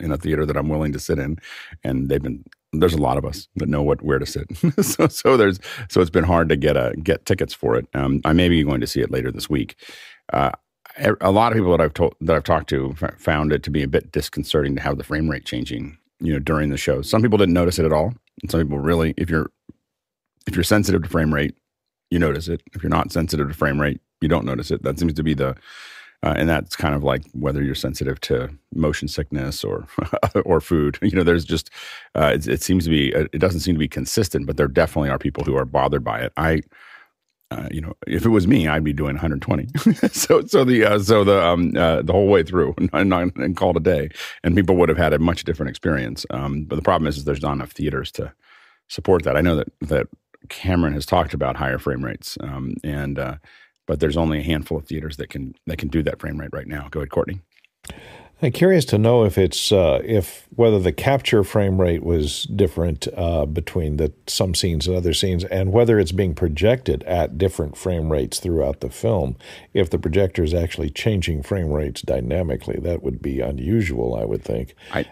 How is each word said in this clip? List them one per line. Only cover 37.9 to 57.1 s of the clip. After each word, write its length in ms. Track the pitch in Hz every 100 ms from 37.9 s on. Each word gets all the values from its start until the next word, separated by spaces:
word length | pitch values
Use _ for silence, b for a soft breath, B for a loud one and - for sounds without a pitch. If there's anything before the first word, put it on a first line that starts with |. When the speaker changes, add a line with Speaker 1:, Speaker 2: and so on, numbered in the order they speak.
| - -
Speaker 1:
if 180 | 85 117
it 40 |
was 180 | 107 87
me, 180 | 127 78
I'd 160 | 78
be 100 | 76
doing 220 | 71 71
a 60 | 71
hundred 200 | 80 71
twenty. 280 | - - - -
<laughs> 320 | 226 - -
So, 340 | - - -
so 200 | - 202
the, 200 | 127 120
uh, 140 | 107 104
so 240 | 98 107
the, 180 | 101 98
um, 360 | 85 87 87 -
uh, 260 | 82 76
the 100 | 80
whole 140 | 92 98
way 160 | 98
through 320 | 80 90 67 -
<laughs> 100 | -
and, 200 | 76 95
and, 200 | 90 90 -
and 200 | 90 85
called 200 | 95 85
a 40 |
day, 280 | 85 76 73 B B B
and 140 | 85 87
people 180 | 90 90
would 100 | 82
have 100 | 80
had 140 | 80
a 80 | 76
much 240 | 85 90
different 260 | - - 67
experience. 560 | - - 71 58 58 -
Um, 340 | 65 69 71
but 100 | 73
the 80 | 73
problem 240 | 98 87 76
is, 120 | 71
is 60 |
there's 180 | 71 69
not 100 | 73
enough 180 | 67 65
theaters 400 | - 73 69 -
to 200 | - 67 - b b b b _
support 340 | - - 90
that. 140 | 73 71
I 60 |
know 120 | 87
that, 140 | 78 - -
that 260 | 76 71 - - _ _ -
Cameron 460 | - 92 90 78
has 100 | 71
talked 300 | - 90 76
about 220 | 71 67 64
higher 220 | 67 64
frame 240 | - 65
rates, 360 | 64 - - -
um, 340 | 67 67 65 -
and, 360 | 76 71 69 69
uh, 180 | 65 71 b b b _ -
but 140 | 71
there's 160 | 78 80
only 220 | 82 76
a 40 |
handful 360 | 71 76 76 78
of 80 | -
theaters 320 | 78 76 69
that 100 | 64
can, 260 | 71 67 - -
that 100 | 82
can 120 | 73
do 140 | 78
that 160 | 73 -
frame 220 | - 76
rate 80 | 73
right 160 | 73 -
now. 220 | 73 69
Go 100 | 78
ahead, 100 | 69